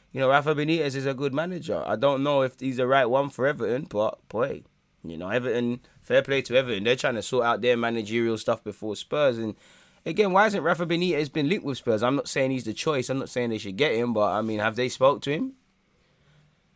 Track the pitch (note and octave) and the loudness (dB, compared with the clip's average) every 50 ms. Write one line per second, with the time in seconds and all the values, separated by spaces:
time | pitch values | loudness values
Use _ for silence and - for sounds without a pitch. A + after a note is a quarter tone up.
0 | _ _ - B2+ C3+ B2+ C3+ D3 C#3 D3+ D#3 C#3+ D3 D3+ E3 E3 D3+ C#3+ B2+ C#3 | _ _ -4 0 2 4 4 4 4 2 0 0 0 0 0 0 0 -2 -2 -4
1 | C3 C#3 C#3 B2 C#3+ C#3 C3 C#3+ E3 F3+ F#3 E3 C#3+ D#3+ G2+ E2 - - G#2+ A2 | -4 -4 -4 -2 -4 -2 -2 -2 -4 -4 -6 -8 -6 -6 -4 -4 -2 -2 0 2
2 | C3+ C#3+ C#3 C3+ C3+ D3 C#3+ C#3 C3+ B2+ - - C3 C3+ B2+ A#2+ B2+ B2 C3+ C#3 | 2 2 2 2 0 2 2 2 2 0 -2 -6 -6 -4 -2 0 2 4 4 4
3 | C3 A2+ B2 C3+ C#3+ C#3 - - B2+ C#3+ D3+ - A#2 G2 A#2 C3 D#3+ - - G#2 | 4 4 2 2 0 0 -2 0 0 0 0 0 -2 -2 -2 -2 -4 -4 -2 0
4 | G#2+ A2 - - _ - - G#2 B2+ C#3 - - - _ _ _ _ _ _ _ | 0 0 -2 -6 _ -8 -4 -2 -2 -2 -4 -8 -12 _ _ _ _ _ _ _
5 | - D#2+ E2 D#2+ F2+ F#2 G#2+ B2+ B2 B2+ A2+ A#2+ A#2+ A#2+ A#2+ B2 _ _ _ - | -14 -12 -10 -10 -6 -2 -2 -2 0 0 0 0 0 -2 -2 -4 _ _ _ -14
6 | - - A#2+ C3+ C3+ - C#3 C3+ C3 - A#2 C3 C3+ B2 A2 F#2+ G2+ A#2 C3 B2+ | -4 2 2 2 2 2 0 -2 0 2 2 2 2 2 -2 0 2 2 2 2
7 | - C#3+ B2 A2 G2 - C3 B2 A#2 A#2+ A#2 G2+ A2+ B2 A#2+ A#2 A#2 A#2 A#2 A2+ | 0 -2 -2 -2 -4 -2 0 0 2 2 2 2 4 2 2 4 2 0 0 -2
8 | G#2+ G2+ A2 A#2 A#2 A2+ A2+ G#2 - - A2+ - - G#2 G2+ - G2+ G#2+ G2+ - | -4 -2 0 0 2 2 0 0 0 -2 -2 -2 -4 -12 -10 -8 -6 -8 -6 -8
9 | - - C#3+ D3 D3 C3+ A#2+ A2+ A2+ G#2+ G2+ _ - - - - - _ _ _ | -6 -4 0 2 2 2 2 0 -4 -6 -8 _ -16 -20 -20 -20 -20 _ _ _
10 | - D#3+ D#3+ G3 G#3+ G3 F3+ F#3+ G#3+ A3 F#3 F#3+ C3+ E3 F3+ D#3 F3+ D#3+ F3 E3+ | -8 -4 0 2 2 4 4 4 4 4 2 0 0 0 0 0 0 -2 0 0
11 | F3+ F3+ E3 C#3+ D#3 C3+ - D#3+ C#3+ C#3+ G3 G#3 - C#3 C3 - - A#2+ A2+ G#2 | 0 0 0 0 -2 -2 -2 0 0 0 0 0 -2 -4 -6 -4 0 0 0 2
12 | A2+ B2 C#3 C#3+ - - - C#3+ C3 C3 C3+ B2+ A2+ A2 G#2 - - D#3+ D3+ C3+ | 2 0 0 0 -2 -2 -2 0 0 0 0 -4 -4 -6 -6 -4 -2 -2 0 -2
13 | B2+ - C3 C3+ B2 B2 - B2 B2 A#2 A2 G#2 G#2 G2+ F#2+ G2 C#3+ D3+ A2+ A2+ | -2 -2 -4 -4 -4 -4 -4 -2 -2 -2 -2 -4 -6 -6 -2 0 0 2 2 0
14 | A#2+ A#2+ A2+ G#2+ G#2 F#2+ F2+ G#2 A2+ A2+ A2 G#2 G#2 A2 G#2+ A2+ B2+ B2+ - - | 0 0 2 2 2 2 2 0 -2 -2 -2 0 0 0 0 0 -2 -2 0 4
15 | C3 C3+ C#3+ A2 - C#3 C#3+ E3+ B3+ C4 C4 _ _ _ _ _ _ _ _ _ | 4 4 4 2 -2 -4 -4 -4 -4 -6 -8 _ _ _ _ _ _ _ _ _
16 | _ _ _ _ _ _ _ _ _ _ _ _ _ _ _ | _ _ _ _ _ _ _ _ _ _ _ _ _ _ _